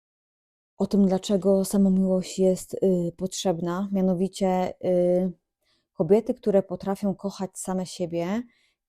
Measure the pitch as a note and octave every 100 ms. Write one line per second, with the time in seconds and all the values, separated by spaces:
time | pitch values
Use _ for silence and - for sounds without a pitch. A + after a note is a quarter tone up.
0 | _ _ _ _ _ _ _ _ G3 G3+
1 | G3 F#3 - G3+ F#3+ G3 F#3+ G3+ G3 F#3+
2 | F#3+ F#3 F#3 - F#3+ F#3 - - G3 F3+
3 | E3+ - F#3 - G3 E3 F3 F3 G3+ G3
4 | F#3 F3 F#3+ - F#3+ F#3 F3+ - - F3+
5 | F3+ F3+ F#3 F3 _ _ _ _ _ _
6 | D#3+ G#3 A3 A#3+ - G3 F#3+ F3+ G3 G3
7 | G3+ F#3 G3+ - F#3+ - - F#3 F#3 -
8 | F3 E3+ E3+ G#3+ A#3+ _ _ _